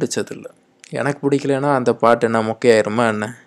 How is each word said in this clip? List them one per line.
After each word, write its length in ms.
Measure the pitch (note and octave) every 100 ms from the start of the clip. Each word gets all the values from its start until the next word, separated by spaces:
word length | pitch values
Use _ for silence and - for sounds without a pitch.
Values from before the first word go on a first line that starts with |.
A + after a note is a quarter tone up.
பிடிச்சதில்ல. 440 | C3+ A2 G2 F#2+ - _ _ _ -
எனக்கு 400 | D3+ C#3+ C#3+ C#3+
பிடிக்கலன்னா 440 | C#3 C3+ C3+ C#3+
அந்த 200 | C3+ A#2
பாட்டு 360 | - A2+ A#2 A#2
என்ன 100 | A2+
மொக்கையாயிருமா 640 | A2 A2 B2 A2 G#2 A2 A#2
என்ன? 300 | G#2+ A2 A#2+